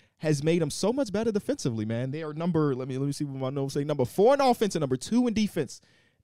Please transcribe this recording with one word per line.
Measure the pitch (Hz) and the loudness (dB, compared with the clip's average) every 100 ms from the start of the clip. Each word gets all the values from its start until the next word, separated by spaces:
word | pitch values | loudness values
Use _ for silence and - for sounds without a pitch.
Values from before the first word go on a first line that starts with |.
| _ - | _ -4
has | 156 143 | 0 0
made | 151 170 | 2 2
him | 156 | 0
so | - 190 | -2 -2
much | 269 240 | 0 -2
better | 196 226 | 0 0
defensively, | 202 - 294 139 113 107 | -2 -2 -2 -2 -2 -2
man. | 113 131 | -2 -4
They | 151 | -6
are | 156 | -8
number, | 151 175 160 147 127 | -4 0 2 2 0
let | 135 | -4
me, | 131 | -4
let | 143 | -2
me | |
see | 139 | -4
what | 147 135 | -6 -4
my | 131 | -4
notes | 139 139 147 | -4 -4 -2
say, | |
number | 147 143 123 | -2 0 0
four | - 220 | 4 4
in | 277 | 6
offense | 262 233 202 165 | 4 4 0 0
and | |
number | 139 135 | 0 -2
two | - 233 247 | 0 2 2
in | |
defense. | 214 208 170 127 - _ _ _ _ | 2 0 0 -6 -8 _ _ _ _